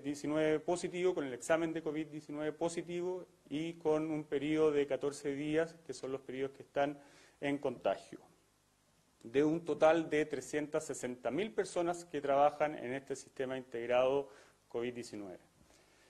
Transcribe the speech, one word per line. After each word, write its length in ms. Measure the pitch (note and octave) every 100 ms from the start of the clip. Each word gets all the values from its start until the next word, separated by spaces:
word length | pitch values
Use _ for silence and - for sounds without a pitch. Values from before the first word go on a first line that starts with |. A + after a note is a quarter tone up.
diecinueve 560 | C#3 C#3+ C#3+ D3+ D#3 D#3
positivo, 540 | D3+ F3 F3 F3 F#3
con 100 | F3+
el 80 | C#3
examen 400 | A#2+ - E3 E3
de 100 | D#3+
covid 260 | D#3+ D3+ D3+
diecinueve 440 | D3+ D3+ D3 D3+
positivo 720 | D3+ E3 E3+ E3 F3 F3 F3+ - _ -
y 240 | C#3+ E3 E3
con 320 | D3+ D#3 D#3+
un 140 | D3+
periodo 480 | D3+ C#3+ D3 D#3 D#3
de 140 | D3 C#3
catorce 480 | C3 C#3+ C#3 D3
días, 400 | C#3 D3+ D#3 E3 E3 -
que 80 |
son 180 | C3 C3
los 80 | C3+
periodos 340 | - C3 C3+
que 100 | -
están 340 | - C#3+ C#3+ C#3+ - - - _
en 160 | C#3+ C#3+
contagio, 640 | C3+ A#2+ G2+ F#2+ - - - _ _ _ _ _ _ _ _ _
de 200 | A#2 C3
un 220 | D3+ E3
total 460 | E3+ C#3+ D#3 E3 D#3
de 160 | D3+ D3+
trescientas 580 | C3 - D3 D3 D#3
sesenta 460 | - C3 B2+ B2 A#2+
mil 200 | C#3 G#3+
personas 500 | - F#3 F3+ E3+ E3+
que 160 | - D3
trabajan 560 | C#3 C#3 D3 D3 D3+ D#3
en 160 | A#2+
este 240 | C3+ C3+ C3+
sistema 400 | - - C3 C3
integrado 720 | B2+ A#2 A#2+ B2 C3 C#3 C#3 - - _ _
covid 240 | A#2+ B2
diecinueve. 480 | A#2+ A2+ G#2 G2 F2 _ _ - - _ _ _